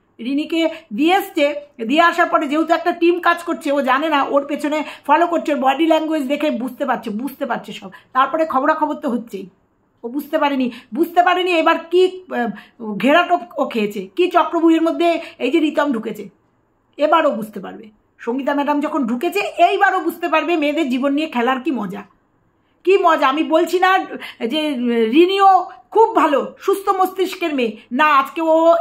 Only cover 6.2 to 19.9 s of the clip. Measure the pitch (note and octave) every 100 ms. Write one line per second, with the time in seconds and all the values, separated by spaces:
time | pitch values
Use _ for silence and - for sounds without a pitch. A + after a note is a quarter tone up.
6.2 | C4 C#4+ D4+ A#3+ B3+ B3+ C4+ A#3+ - G#3
7.2 | C4+ - C#4 G#3+ - G#3+ F#3+ - _ C4
8.2 | C4+ D#4+ D#4+ C4 D4 D#4 D4+ D4+ D4 A#3+
9.2 | A#3 F#3+ F#3+ _ _ _ _ _ A#3 C4+
10.2 | C#4+ D#4 C#4+ C#4 B3 - - A3+ E4+ F4+
11.2 | F4+ F4+ F#4 E4+ D#4+ E4 - F4+ F#4 -
12.2 | - A#3+ A#3 - - - A3 G3 A#3 D#4+
13.2 | F4 F4 - - C4 A#3 G#3 G#3 F#3+ -
14.2 | F4+ F4 D#4+ E4+ E4 E4 E4 C#4+ E4+ E4
15.2 | - - B3+ E4 D#4 D#4 D4 A3 A3 G#3
16.2 | G3+ _ _ _ _ _ _ - D4+ E4
17.2 | D#4 A3 G#3+ G3 F#3 F#3+ - _ _ _
18.2 | - B3+ C4+ C#4+ C#4+ D4 D4 D#4 A#3 B3
19.2 | F4 F#4 F#4+ - F4 G4 G4